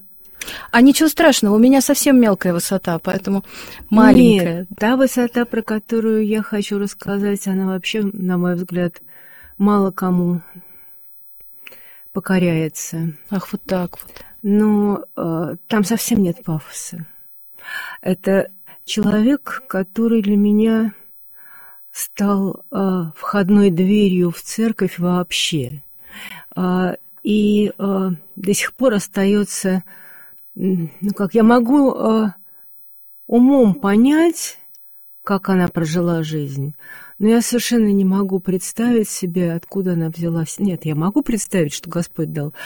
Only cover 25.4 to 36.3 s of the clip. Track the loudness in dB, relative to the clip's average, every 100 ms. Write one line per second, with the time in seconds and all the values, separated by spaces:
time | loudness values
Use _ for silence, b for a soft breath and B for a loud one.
25.4 | -4 -4 -6 -10 -20 _ B B B -20
26.4 | B -4 -2 0 -2 -4 _ _ -2 2
27.4 | 2 2 0 -2 -4 -2 -2 -6 _ -8
28.4 | -2 -2 -4 0 0 0 -4 -2 0 0
29.4 | -2 -4 -4 -4 -6 B B B B B
30.4 | _ -6 -4 -2 -4 -6 -6 -4 0 4
31.4 | 6 4 4 2 2 0 0 0 -2 -6
32.4 | B B B _ _ _ _ _ 0 4
33.4 | 4 6 4 2 2 2 4 4 2 0
34.4 | -8 -14 _ _ _ _ _ _ -4 -4
35.4 | 0 0 0 -2 -2 -2 0 -2 -4